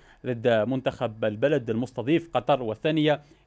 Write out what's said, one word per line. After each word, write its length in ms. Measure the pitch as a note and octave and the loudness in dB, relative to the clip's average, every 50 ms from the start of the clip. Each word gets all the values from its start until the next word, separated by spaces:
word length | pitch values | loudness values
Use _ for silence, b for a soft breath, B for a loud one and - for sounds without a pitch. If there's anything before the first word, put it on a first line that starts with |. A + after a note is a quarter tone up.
| b b b b b | b b b b b
ضد 220 | B2 B2 A2+ A2+ B2 | -6 -6 0 2 4
منتخب 760 | A2+ A2 G#2+ A#2+ C3 C3 - C3+ - - B2+ A2+ G#2+ A2 A2+ | 4 4 4 2 -2 -2 -2 -4 -4 -2 -6 -6 -4 -2 -2
البلد 460 | A2 G#2+ G#2+ C3 D3 D3+ C#3 A2+ A#2+ | -2 -2 0 0 2 2 0 0 -2
المستضيف 580 | G#2+ A2+ C3 - - B2+ A2 C3 E3+ E3 E3+ - - | -2 -2 -4 -4 -6 -8 -2 0 0 0 0 -2 -6
قطر، 280 | B2 - - C#3+ B2+ | -4 0 0 0 0
والثانية 580 | B2 A2 G#2+ - - D#3 D#3+ D#3 D3+ D3+ D3 D3 B B B B B | 0 -6 -6 -2 -2 -2 0 2 2 2 0 0 B B B B B